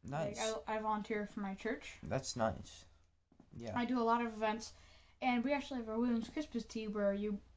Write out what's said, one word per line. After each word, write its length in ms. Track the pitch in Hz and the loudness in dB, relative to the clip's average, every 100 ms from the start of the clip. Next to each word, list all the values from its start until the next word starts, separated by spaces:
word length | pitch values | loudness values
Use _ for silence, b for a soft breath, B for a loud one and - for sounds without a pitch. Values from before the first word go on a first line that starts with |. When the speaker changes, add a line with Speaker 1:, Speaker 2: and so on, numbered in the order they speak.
Speaker 1:
Nice. 340 | - 143 165 214 | -4 -2 -2 0
Speaker 2:
Like, 280 | 220 220 - | 0 -2 -2
I, 100 | 220 | 0
I 40 | |
volunteer 480 | 214 214 208 214 208 | 2 0 0 -2 -2
for 100 | - | -4
my 120 | 196 | -4
church. 460 | 196 220 285 - - | -2 -2 -2 -6 -12
Speaker 1:
That's 340 | - - - 123 | -2 -2 -2 2
nice. 500 | 110 - - - - - - _ _ - - - | 2 0 -8 -16 -18 -20 -20 _ _ -20 -16 -10
Yeah. 180 | 117 226 | -4 0
Speaker 2:
I 100 | 240 | 2
do 160 | 254 | 4
a 20 | |
lot 220 | 226 233 233 | 4 4 2
of 80 | |
events, 400 | 214 220 220 - B B B B B | 0 0 0 -6 B B B B B
and 220 | 254 247 | 2 2
we 100 | 247 | 4
actually 280 | 294 - 262 | 0 0 -4
have 60 | 220 | -2
a 120 | 220 | 2
women's 300 | 247 233 - | 4 4 0
Christmas 360 | - 302 233 226 | -4 -2 -4 -4
tea 220 | 226 220 | -4 -2
where 260 | 208 202 | 2 4
you 260 | 196 214 202 - | 4 0 -2 -6